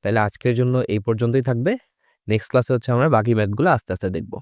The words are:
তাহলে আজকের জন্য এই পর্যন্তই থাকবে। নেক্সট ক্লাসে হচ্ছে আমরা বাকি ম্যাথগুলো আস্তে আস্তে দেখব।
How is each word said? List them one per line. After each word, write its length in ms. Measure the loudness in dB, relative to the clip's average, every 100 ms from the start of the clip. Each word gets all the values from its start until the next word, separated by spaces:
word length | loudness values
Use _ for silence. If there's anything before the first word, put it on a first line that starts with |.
তাহলে 180 | 0 0 0
আজকের 260 | -2 -2 0
জন্য 160 | 0 0 0
এই 60 | -2 -2
পর্যন্তই 360 | 0 2 0 0
থাকবে। 220 | -2 -2 -4 _ _ _ _ -2
নেক্সট 200 | -2 2
ক্লাসে 200 | 0 2 -2
হচ্ছে 140 | 0 2
আমরা 120 | 4 2
বাকি 160 | 2 2
ম্যাথগুলো 320 | 0 0 2 0
আস্তে 140 | -2
আস্তে 140 | -4 -4 -4
দেখব। 180 | -8 -12